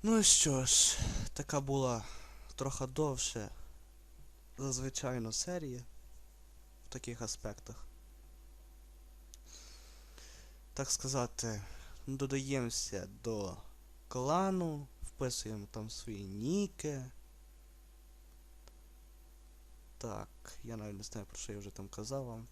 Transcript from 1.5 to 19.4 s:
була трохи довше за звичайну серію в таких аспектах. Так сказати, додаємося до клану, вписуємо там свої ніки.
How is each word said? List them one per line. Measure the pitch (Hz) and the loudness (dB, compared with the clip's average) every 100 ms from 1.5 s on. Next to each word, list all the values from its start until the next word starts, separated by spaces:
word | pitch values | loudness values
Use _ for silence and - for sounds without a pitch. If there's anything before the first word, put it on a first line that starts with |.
| 147 | 2
була | 139 139 131 117 - - - - - - | 4 4 4 2 -2 -8 -10 -12 -12 -2
трохи | 135 - 131 | -2 0 -2
довше | 131 151 131 - 117 101 - - - - - - - - - - - | 2 2 4 0 0 -4 -8 -12 -12 -18 -20 -18 -16 -16 -16 -16 -4
за | 135 | 0
звичайну | 127 131 - 131 127 113 | 0 0 0 0 0 0
серію | 113 - 180 151 123 123 - - - - - - - - - - | 0 0 0 -2 -6 -8 -12 -14 -16 -16 -18 -20 -18 -20 -18 -10
в | |
таких | 127 - 117 | -6 -6 -4
аспектах. | 110 - 110 101 - 110 - - - - - - - - - - - - - - - - - - - - - - - - - - - - - | -2 -2 -4 -6 -10 -10 -10 -12 -18 -18 -18 -16 -18 -18 -18 -18 -18 -18 -18 -18 -16 -16 -14 -16 -16 -16 -16 -18 -16 -16 -16 -16 -16 -16 -10
Так | - 135 | -4 2
сказати, | - 135 135 120 - 117 104 101 - - - - | 2 4 2 2 0 0 0 -4 -8 -10 -10 -4
додаємося | 135 135 139 135 139 120 - - 98 92 107 | -2 2 2 2 2 2 0 0 -2 -4 -4
до | 117 110 98 87 - - - - - | -2 0 0 -2 -10 -14 -18 -18 -6
клану, | 127 131 165 190 190 170 147 139 - | 0 4 6 6 4 2 0 -6 -8
вписуємо | - - 131 - 110 107 101 | -10 0 0 0 -2 -4 -4
там | 110 107 | -6 -6
свої | - - 101 | -6 -6 -4
ніки. | 98 101 120 190 202 - 151 139 127 - - - - - - - - - - - - - - - - - - - - - - - | -4 -2 2 4 2 -2 -4 -4 -6 -12 -16 -18 -20 -20 -20 -20 -20 -20 -20 -20 -20 -20 -20 -18 -18 -18 -20 -20 -20 -20 -20 -20